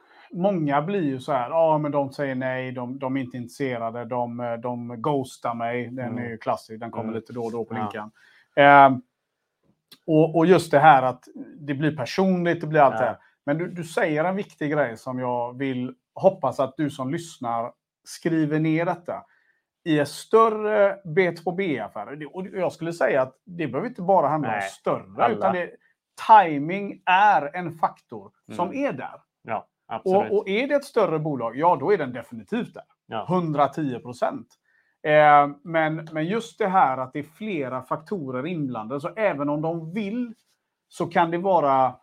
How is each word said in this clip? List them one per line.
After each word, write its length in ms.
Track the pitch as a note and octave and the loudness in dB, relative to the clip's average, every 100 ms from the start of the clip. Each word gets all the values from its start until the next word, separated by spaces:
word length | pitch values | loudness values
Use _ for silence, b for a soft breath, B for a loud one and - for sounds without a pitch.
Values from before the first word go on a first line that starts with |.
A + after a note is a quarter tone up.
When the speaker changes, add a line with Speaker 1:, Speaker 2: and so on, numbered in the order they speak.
| b b b | b b b
Speaker 1:
Många 520 | F3+ G3 F#3+ D3+ C#3 | -4 -2 0 0 0
blir 200 | D#3 G3+ | 0 -2
ju 180 | D3+ C3 | -2 -4
så 120 | B2+ | -4
här, 180 | C#3 A#2+ | -4 -2
"Ja, 280 | E3 E3 D3+ | 2 2 2
men 140 | D3 | 0
de 200 | D3 C3+ | -2 -4
säger 220 | C3 C#3 | -4 -6
nej, 380 | B2+ C3 B2+ B2+ | -4 -4 -4 -6
de, 260 | B2+ B2 C3+ | -8 -10 -8
de 180 | C3 C3+ | -4 -4
är 40 | |
inte 160 | B2 C3 | -6 -10
intresserade, 680 | A2+ - C3+ A#2+ A2+ A#2 | -12 -6 -6 -4 -6 -8
de, 360 | A#2 B2 A#2+ A#2+ | -6 -4 -4 -6
eh, 120 | A#2+ | -6
de 480 | A#2 B2 A#2+ A#2+ A#2+ | -6 -6 -8 -10 -6
ghostar 520 | D3+ C#3+ B2+ - B2 | -2 -2 -4 -8 -8
mig." 320 | A#2 A#2 B2 A#2 | -6 -4 -4 -6
Den 220 | C3 B2 | -8 -8
Speaker 2:
Mm. 160 | B2 | -6
Speaker 1:
är 40 | A#2+ | -8
ju 100 | A2 | -8
klassisk, 420 | C3+ A2 - A2 | -6 -6 -8 -14
den 100 | A#2 | -12
kommer 140 | A#2 | -8
Speaker 2:
Mm. 100 | A2 A2+ | -8 -8
Speaker 1:
lite 160 | A2+ | -10
då 100 | A#2+ | -10
och 100 | A#2 | -8
då 120 | A#2 | -8
på 100 | A2 | -8
Speaker 2:
Ja. 60 | A#2+ | -6
Speaker 1:
Linkan. 280 | G#2 G#2+ G#2+ - b b b - | -6 -8 -12 -16 b b b 6
Ehm, 460 | C#3+ C#3+ C3+ B2+ - _ _ _ _ _ _ _ _ - - | 10 12 10 6 -4 _ _ _ _ _ _ _ _ -12 2
och, 300 | D#3 D#3+ E3 | 4 4 4
och 100 | E3 | 6
just 240 | F3+ - | 4 4
det 80 | C#3+ | 6
här 240 | D#3+ C#3 | 8 8
att 220 | B2+ B2 - - B3 C4+ | 6 -2 -10 -18 -18 -12
det 140 | C#3+ | -8
blir 220 | C3+ D3+ D3+ | -2 -2 -2
personligt, 640 | D3 - F#3+ F3+ E3+ E3+ | -4 0 2 2 0 -2
det 60 | D3+ | 2
blir 140 | D#3 | 6
allt 140 | A3+ | 6
Speaker 2:
Ja. 60 | A2 | 6
Speaker 1:
det 60 | A#2 | 0
här. 100 | G2+ b b - | -2 b b -4
Men 120 | D#3 | -4
du, 100 | F3+ | -4
du 160 | F3 | -8
säger 400 | E3 - F#3 D3+ | -8 -2 0 0
en 120 | E3+ F#3+ | 0 -2
viktig 340 | G3 - D3 | -8 -8 -2
grej 240 | D3+ B2+ A2 | 0 -2 -4
som 220 | - B2+ | -10 -6
jag 400 | B2 B2 A#2+ B2 | -4 -4 -6 -6
vill, 360 | C3+ B2+ B2+ - _ | -6 -4 -6 -10 _
hoppas 460 | - F#3+ F#3+ C3 - | -2 0 0 -2 -2
att 160 | C3 - | -4 -4
du 140 | D3 | -6
som 200 | - C3 | -4 -8
lyssnar 640 | E3 - - A#2 A#2 A#2+ - _ _ | -8 -10 -10 -6 -4 -6 -10 _ _
skriver 560 | - - E3+ D#3+ D3+ D#3 | -20 -6 -2 0 0 0
ner 240 | D#3 D#3 | 0 0
detta. 400 | E3+ E3+ - F#2+ - _ _ _ _ _ | -2 -4 -8 -12 -12 _ _ _ _ _
I 140 | F3 D3+ | 0 0
en 80 | C#3+ | 0
större 920 | - - A3 A3+ G#3+ G#3+ G#3+ G3 F#3+ | -4 2 4 6 2 0 4 2 2
B 280 | E3+ D#3 F3+ | -4 0 0
två 200 | E3+ F#3+ | 0 -6
B-affär, 640 | F3 G3 B2 G#2 G#2+ G#2 D3+ | -4 -4 -4 -6 -12 -12 -14
det, 100 | D3 | -14
och 200 | F3+ F#3+ | -12 -10
jag 260 | G3 E3+ | -4 -4
skulle 200 | - D#3+ | -4 -8
säga 300 | E3+ A#3 D3 | -2 0 2
att 120 | C3 - | 0 -6
det 220 | - E3+ D3+ | -16 -8 -6
behöver 220 | C3 A3+ | -6 -8
inte 140 | B3 | -6
bara 260 | F3 F#3+ C#3 | 0 2 2
handla 200 | D#3 B2+ | 0 -2
om 60 | G#2 | -4
Speaker 2:
Nej, 100 | G2 | -6
Speaker 1:
större, 560 | - F#3+ B2+ G2 G2 | -6 -4 -4 -6 0
Speaker 2:
alla. 100 | A#2 | 0
Speaker 1:
utan 200 | G#2 F#3+ | 2 0
det, 160 | F3+ E3+ - _ _ _ - - | -2 -4 -10 _ _ _ -4 6
timing 720 | A3 F3 C#3+ D3+ F#3+ G3+ G3 - | 8 8 2 -4 -4 -6 -6 2
är 500 | F#3 G#3 F3 C#3+ F3 | 4 6 4 0 -6
en 160 | F3 D#3+ | -10 -4
faktor 520 | F3 - _ A2 G2 _ - | -4 -4 _ -18 -18 _ -12
som 160 | A2+ F3+ | -6 -6
Speaker 2:
Mm. 160 | C4+ | -4
Speaker 1:
är 80 | C#4 | -4
där. 280 | C#3+ G2 - _ _ | -6 -12 -16 _ _
Speaker 2:
Ja, 240 | - G#2+ - _ - | -10 -10 -10 _ -12
absolut. 440 | - F#3+ F#3+ G#3+ | -8 0 0 2
Speaker 1:
Och, 60 | G#3 | -2
och 100 | G3 | -2
är 180 | G3+ C4+ | -2 -2
det 80 | |
ett 100 | C#4+ | -2
större 340 | C#4+ A#3+ F#3 D#3 | -2 0 0 0
bolag, 380 | D#3 C3+ A#2 B2 | -4 -4 -6 -2
ja, 180 | E3 D#3+ | 0 2
då 160 | D3 | 0
är 60 | G3+ | -2
den 140 | C3+ | -2
definitivt 640 | A#2+ - A2+ G2+ A#3 G#3 | -10 -14 -16 -8 -6 -6
där. 100 | - - _ - | -12 -20 _ -12
Speaker 2:
Ja. 180 | A2+ G2+ | -8 -4
Speaker 1:
Hundratio 720 | F3+ E3 C#3+ C#3 E3 D3 A#2 | -2 -2 0 0 -2 -6 -6
procent. 480 | A#2+ B2 - - - _ _ _ _ _ | -12 -6 -4 -4 -12 _ _ _ _ _
Eh, 460 | D#3 D3+ D3+ D3 C#3+ C#3+ | 2 6 8 8 6 0
men, 440 | E3+ D#3+ D#3 D#3+ D#3+ | -4 0 0 -2 -6
men 140 | D#3 D#3+ | -6 -4
just 320 | A3+ A3+ - | -4 -6 -4
det 100 | G#3 | 0
här 300 | F#3 D3 C3 | 4 4 2
att 140 | B2+ | -6
det 60 | D3 | -8
är 40 | |
flera 600 | D3 - A3 E3+ B2+ B2+ | -12 -10 -6 -4 -4 -6
faktorer 640 | - D#3 - G3+ C3 B2+ D3 | -6 -8 -6 -8 -6 -6 -6
inblandade, 540 | E3+ C#3 A#2 A2 C#3 | -4 -4 -6 -8 -8
så 80 | E3+ A3 | -8 -2
även 320 | G#3 C#3+ C#3+ | -2 -2 -2
om 140 | D3+ | -2
de 300 | D#3+ E3+ D#3+ | -4 -6 -6
vill, 420 | F#3+ G3 A#3+ A#3+ A3 _ _ _ _ _ | -6 -6 -6 -8 -10 _ _ _ _ _
så 160 | - E3+ | -8 -2
kan 240 | F3+ E3 | 0 0
det 80 | E3+ | 0
vara 560 | G3 F3 C#3+ C3+ B2+ - | 0 2 4 4 2 -2